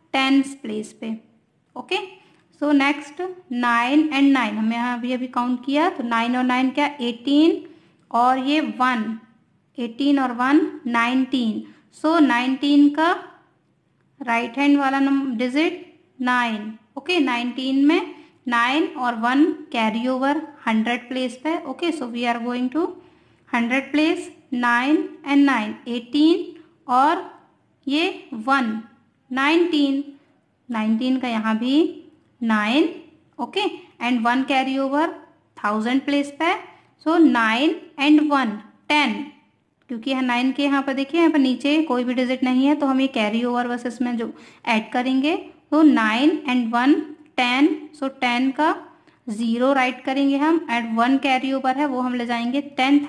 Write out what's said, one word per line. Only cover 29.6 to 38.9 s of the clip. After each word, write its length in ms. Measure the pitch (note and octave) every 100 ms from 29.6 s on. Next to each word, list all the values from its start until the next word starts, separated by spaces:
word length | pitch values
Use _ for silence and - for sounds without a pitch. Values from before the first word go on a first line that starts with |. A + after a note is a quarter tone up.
| F4 D4+ C#4 C4+ C#4+ - _ _ _ _ -
नाइनटीन 500 | A3+ A3 A3 B3+ C4
का 80 | B3
यहाँ 280 | A3 A3 A3
भी 460 | B3 C#4+ F#4 - - _ _ -
nine, 480 | A3+ G#3+ G#3 C#4 G4 - - _ _ -
Okay, 260 | A#3 F#4+ G4+ - - -
and 220 | A#3+ B3
one 180 | A#3 C4+ C4+
carry 300 | C4 C4 C4+
over 360 | C4+ C#4+ E4 - - _ _ -
thousand 400 | G#3 G#3+ A3 C4+
प्लेस 260 | C#4 C#4+ C#4+ -
पे। 100 | E4 G#4+ - - _ _ D4+
So 120 | E4+
nine 540 | D4 A#3+ A3 A#3 D#4+ - - -
and 300 | C#4+ D4+ D4
one, 260 | C#4 A#3 G#3 - _
ten, 360 | -